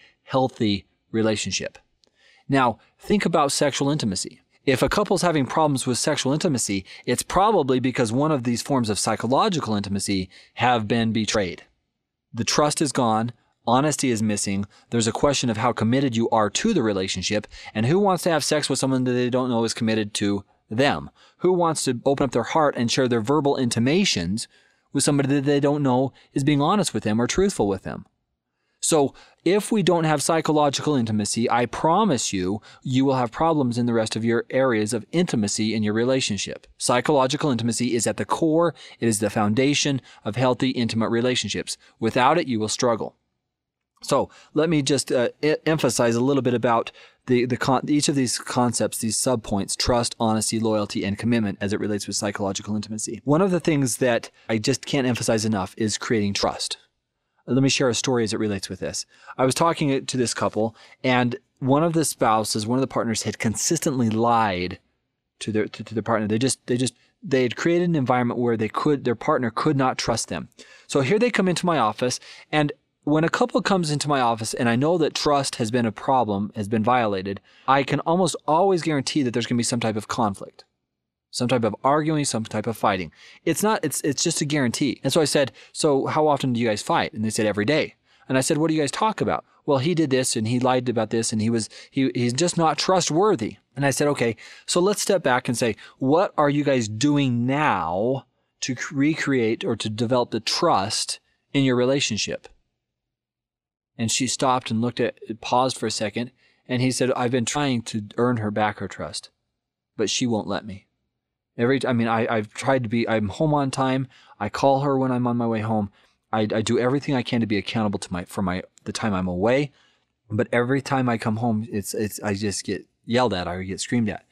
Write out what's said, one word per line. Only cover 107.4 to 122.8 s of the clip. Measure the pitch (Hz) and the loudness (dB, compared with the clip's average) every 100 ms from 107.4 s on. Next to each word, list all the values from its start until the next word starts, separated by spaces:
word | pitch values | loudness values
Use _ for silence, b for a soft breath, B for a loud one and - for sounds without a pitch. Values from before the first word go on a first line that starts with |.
trying | 110 147 143 120 | -2 -2 0 -2
to | - 113 104 - | -4 -8 -6 -2
earn | 120 120 | 0 0
her | 107 | -2
back, | 107 107 - | 0 0 -2
her | 98 | -8
trust, | - 78 - - _ _ _ _ _ _ - | -10 -12 -12 -16 _ _ _ _ _ _ -4
but | 101 | -2
she | - 123 | 0 0
won't | 107 90 | -2 -2
let | 95 - | -6 -8
me. | 98 - _ _ _ _ _ _ - | -14 -18 _ _ _ _ _ _ -2
Every | 120 135 | 0 0
t-, | 123 | 0
I | |
mean, | 120 117 | 0 2
I, | 113 113 | 0 0
I've | 113 107 | -2 -4
tried | - - 135 | -4 0 0
to | 117 | 0
be, | 117 110 | -2 0
I'm | 110 104 | 0 -2
home | - 160 | -2 0
on | 147 139 | 2 0
time. | 135 131 131 139 B B B | -2 0 -2 -4 B B B
I | 101 | -8
call | - 139 135 | 0 2 4
her | 143 135 | 2 0
when | 131 | 0
I'm | 123 123 | 0 0
on | 120 | 0
my | 117 | 0
way | 110 | 0
home. | 110 110 104 b b b _ | 0 -2 -2 b b b _
I, | 110 | -2
I | 107 110 | 0 0
do | 107 120 | 0 2
everything | 123 139 - 135 | 2 0 0 -2
I | |
can | 117 123 | 0 0
to | 107 | 0
be | 101 | -2
accountable | - 117 107 98 | -2 -2 -2 -2
to | - | -6
my, | 90 90 | -8 -8
for | - | -6
my, | 95 92 - _ | -4 -4 -8 _
the | - | -12
time | 101 110 | -6 -2
I'm | 95 92 | -2 -2
away. | 90 107 131 147 b b b b _ - | 0 2 2 0 b b b b _ -6
But | 107 113 | -4 0
every | 120 120 139 | 0 0 -2
time | - 135 127 | 0 0 0
I | 117 | 0
come | 117 110 | -2 -2
home, | 120 107 113 | 0 -2 -2
it's, | 107 - | -6 -6
it's, | 113 107 - | -4 -4 -4
I | 104 | -4
just | 98 104 95 - | -4 -4 -4 -6
get | 92 | -8